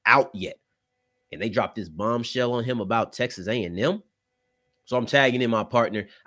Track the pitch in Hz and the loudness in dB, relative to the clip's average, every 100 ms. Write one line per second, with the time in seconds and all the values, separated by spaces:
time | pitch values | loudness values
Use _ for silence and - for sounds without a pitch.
0 | - 131 - 95 92 - _ _ _ _ | 6 6 4 -4 -10 -10 _ _ _ _
1 | _ _ _ 80 110 113 - 113 85 78 | _ _ _ -6 -2 -2 -2 -4 -10 -4
2 | 110 120 117 127 123 120 120 120 95 113 | -2 -2 -4 -2 0 -2 -2 -4 0 0
3 | 107 - 120 - 92 120 87 90 143 208 | -2 -4 -6 -4 -4 -4 -4 -2 -2 -2
4 | _ _ _ _ _ _ _ _ - 123 | _ _ _ _ _ _ _ _ -4 -4
5 | 117 139 135 123 120 110 98 120 113 104 | 2 4 4 2 0 0 0 0 0 -2
6 | 101 - | -8 -12